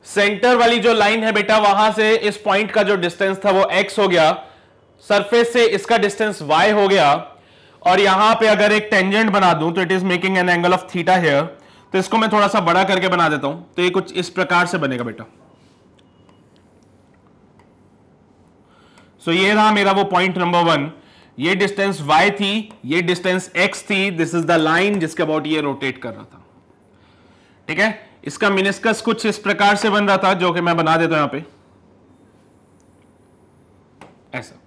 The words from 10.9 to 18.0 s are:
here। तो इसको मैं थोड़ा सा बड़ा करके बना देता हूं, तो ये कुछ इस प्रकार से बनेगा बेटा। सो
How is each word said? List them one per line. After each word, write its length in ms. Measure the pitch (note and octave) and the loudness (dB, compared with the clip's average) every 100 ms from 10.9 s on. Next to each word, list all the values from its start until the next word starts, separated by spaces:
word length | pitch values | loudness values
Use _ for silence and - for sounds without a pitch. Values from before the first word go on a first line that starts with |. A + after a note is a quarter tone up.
| F3+ E3+ F#3 | -6 0 2
here। 240 | D#3+ C#3 E3 - - - _ | 2 0 -2 -10 -20 -20 _
तो 60 | F#3+ | -4
इसको 180 | F#3 A3 | -2 -2
मैं 140 | A3 | 0
थोड़ा 180 | G#3 G3+ | 2 2
सा 120 | G#3+ | 2
बड़ा 220 | E3+ F3 | 2 2
करके 240 | F#3+ F#3 F#3 | 2 0 0
बना 200 | F3 E3 | 0 0
देता 180 | D3 C#3 | 0 -4
हूं, 100 | E3 - - | -8 -10 -2
तो 60 | |
ये 80 | F3+ | -2
कुछ 220 | F#3 F3+ | -2 -4
इस 180 | F3+ F3 | -8 -6
प्रकार 360 | - F3+ F3 F3 | -6 -2 0 0
से 120 | F#3 | -2
बनेगा 260 | C#3 B2 | -4 -4
बेटा। 200 | A#2+ G#2 | -8 -12
सो 4000 | A2+ _ _ _ _ _ _ _ _ _ _ _ _ _ _ _ _ _ _ _ _ _ _ _ _ _ _ _ | -20 _ _ _ _ _ _ _ _ _ _ _ _ _ _ _ _ _ _ _ _ _ _ _ _ _ _ _